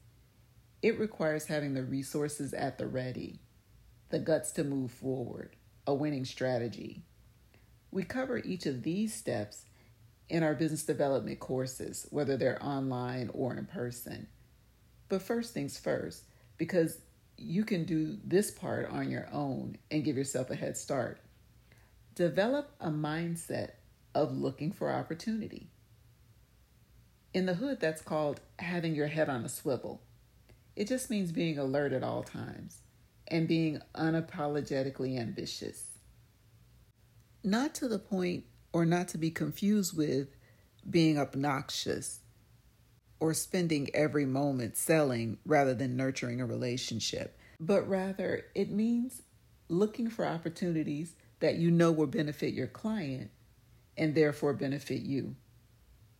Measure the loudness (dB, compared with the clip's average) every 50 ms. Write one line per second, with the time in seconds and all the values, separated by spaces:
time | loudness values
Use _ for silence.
0 | -20 -20 -20 -20 -20 _ _ -20 -20 _ -20 -20 -20 -20 -8 2 2 2 4 4
1 | 0 -2 -2 0 0 2 2 0 -2 -2 -2 -2 0 0 -2 -2 -2 -2 -2 -4
2 | -4 -2 -2 -2 -2 -2 -2 -4 -6 -4 -2 -2 -2 -4 -2 -4 -6 -4 -2 -4
3 | -4 -4 -6 -6 -8 -8 -12 -14 -20 -20 _ -20 _ _ -20 -20 -20 -20 -20 -20
4 | -8 -4 -2 -2 2 4 2 2 2 -2 -2 -2 0 0 0 -2 -2 -4 -6 -6
5 | -4 -2 -2 -2 -2 -6 -6 -10 -12 -14 -16 -20 _ -20 _ -6 0 0 2 2
6 | 2 0 0 -2 -4 -6 -4 -2 0 0 2 0 0 -2 -4 -8 -10 -12 -12 -14
7 | -18 -18 -20 -20 -20 -20 -20 -20 -20 -20 -20 -20 -20 -20 -20 -20 _ -6 -4 -4
8 | -4 -2 -2 -4 -2 -2 -2 -4 -2 -4 -6 -2 -2 -2 -2 -2 -2 -2 0 0
9 | 0 -2 -4 -6 -4 -2 -2 -2 -4 -6 -10 -18 -20 -20 -20 -20 -20 -20 -20 _
10 | -20 -20 -20 _ -10 -2 0 2 2 2 2 2 0 0 0 -2 0 -2 0 2
11 | 2 2 2 2 0 -2 -6 -8 -4 -4 -2 -2 -2 -2 -6 -8 -8 -8 -8 -10
12 | -10 -4 -2 -2 2 2 2 2 2 2 2 0 -2 -2 -2 -2 -2 -2 -2 -2
13 | -2 -4 -4 -4 -4 -4 -2 -2 -2 -2 -2 -4 -8 -8 -6 -4 -4 -4 -6 -8
14 | -10 -10 -10 -10 -12 -14 -18 -20 -20 -20 -20 -20 -20 -20 _ _ -20 -20 -20 -18
15 | -6 -2 -2 -2 -2 -2 -2 -2 -2 -4 -4 -4 -4 -4 -6 -4 -2 -2 0 0
16 | -2 -6 -8 -12 -18 -20 -20 -20 -20 -16 -4 -4 -2 2 4 4 4 4 0 -6
17 | -16 -20 _ _ _ _ -20 -14 -8 -2 0 0 2 2 2 0 2 2 2 0
18 | 0 0 -4 -6 -2 2 4 4 4 2 -4 -6 -4 -2 -2 -2 -2 -2 -2 -2
19 | -2 -2 -2 -4 -6 -4 -4 -2 -2 -2 -2 -4 -6 -8 -8 -10 -10 -4 -2 0
20 | 0 0 0 0 -2 -2 -2 -2 -2 -2 -4 -4 -4 -4 -6 -6 -4 -2 -2 0
21 | 0 -2 -4 -10 -18 -20 -20 -20 -20 -20 -20 -20 -20 -20 -20 -20 -20 -20 -20 -20
22 | -20 -12 0 2 2 4 4 4 4 4 4 0 0 -4 -10 -6 -4 -2 -2 0
23 | 0 -2 -2 -2 -2 -2 -4 -6 -4 -6 -4 -4 -4 -6 -8 -18 -20 -20 -20 _
24 | -14 -2 2 2 2 2 2 0 -2 -2 -2 -2 -4 -4 -4 -2 -2 -2 0 -2
25 | -2 -4 -6 -6 -4 -4 -4 -4 -4 -8 -10 -12 -16 -18 -20 -20 -20 _ -20 -20
26 | -20 -20 -20 _ -20 -20 -20 -20 -20 _ _ -20 -20 _ _ -20 -20 _ -20 -20
27 | -20 -20 _ _ _ -4 -2 0 2 2 2 0 0 -2 -2 0 0 0 0 -2
28 | -6 -2 0 2 2 0 -2 -4 -10 -18 -14 -8 -6 -2 -2 0 0 0 2 2
29 | 2 2 2 2 2 2 0 -2 -4 -6 -8 -4 -2 -2 -2 -2 -2 -8 -10 -12
30 | -14 -20 -20 -20 -20 -20 _ -20 -20 -20 -20 -20 -20 -14 -6 -4 -2 -2 -2 -4
31 | -2 -2 -2 0 0 0 0 0 0 0 0 0 0 2 2 2 2 2 0 0
32 | 0 -2 -2 -4 -6 -8 -10 -10 -10 -10 -10 -12 -14 -14 -16 -18 -20 -20 _ -20
33 | -20 _ _ -20 -8 -2 0 2 4 4 4 4 4 2 0 -2 -8 -10 -4 0
34 | 2 2 2 2 0 -2 -4 -4 -2 0 0 -2 -2 0 0 0 0 -2 -2 -2
35 | -2 -2 0 -2 -2 -4 -4 -6 -8 -8 -8 -8 -8 -10 -10 -10 -14 -14 -16 -20
36 | -20 -20 -20 -20 -20 _ _ _ -20 -20 -20 -20 -20 -20 -20 -20 -20 _ _ _
37 | _ _ _ -20 -20 _ -16 -4 0 2 2 2 2 0 -2 -2 -2 -2 -2 -2
38 | -2 -2 0 0 2 0 -2 -4 -6 -12 -20 -20 -12 -2 2 4 4 4 4 2
39 | 0 -2 -4 0 0 0 0 0 -2 -2 -2 0 2 4 4 4 2 2 0 0
40 | 2 2 2 0 0 -2 -10 -20 -20 -20 -20 _ -20 _ _ -16 -8 2 4 6
41 | 6 6 6 4 2 0 0 0 0 0 0 0 -2 -4 -6 -4 -2 -2 -2 -2
42 | -4 -8 -10 -12 -16 -20 -20 -20 -20 -20 -20 -20 _ -20 _ _ -20 -20 -20 -20
43 | _ _ -6 0 0 2 2 0 -2 0 2 2 4 4 2 2 0 2 2 4
44 | 4 4 4 2 2 2 2 2 2 2 2 0 -2 -2 -2 -2 4 4 6 6
45 | 6 4 4 2 0 -2 -4 -4 2 4 6 6 6 6 4 2 0 0 0 0
46 | 0 0 0 -2 -4 -2 -2 -2 -2 -2 -2 -2 0 0 -2 -2 -2 -4 -4 -2
47 | -2 -2 -2 -2 -6 -6 -10 -16 -20 -20 -12 -8 2 4 4 4 4 2 0 0
48 | 0 -2 -2 -2 -2 -2 -2 -2 -4 -4 -2 -2 -2 0 2 2 2 4 4 2
49 | 0 -2 -6 -12 -18 _ _ -20 _ -20 -20 -18 -6 0 2 2 2 2 2 -2
50 | -4 -4 -2 -2 -2 -2 -2 -2 -4 -6 -4 -2 -2 0 0 0 0 -2 -2 -4
51 | -4 -8 -10 -20 -20 -18 -4 0 2 2 4 4 6 6 8 8 8 8 6 4
52 | 2 2 2 0 -2 -2 -2 -2 -2 -2 0 -2 -4 -4 -6 -6 -4 -4 -2 -2
53 | -2 -4 -4 -6 -8 -10 -14 -20 -20 -20 -20 -20 -20 -20 -20 -20 -20 -12 -2 0
54 | 2 4 6 6 6 6 4 2 2 0 2 2 0 -2 -2 -4 -4 -4 -4 -4
55 | -2 -2 -2 -2 -2 -4 -8 -12 -18 -20 -20 -20 _ -20 -20 _ -20 -20 -20 -20
56 | -20 -20 -20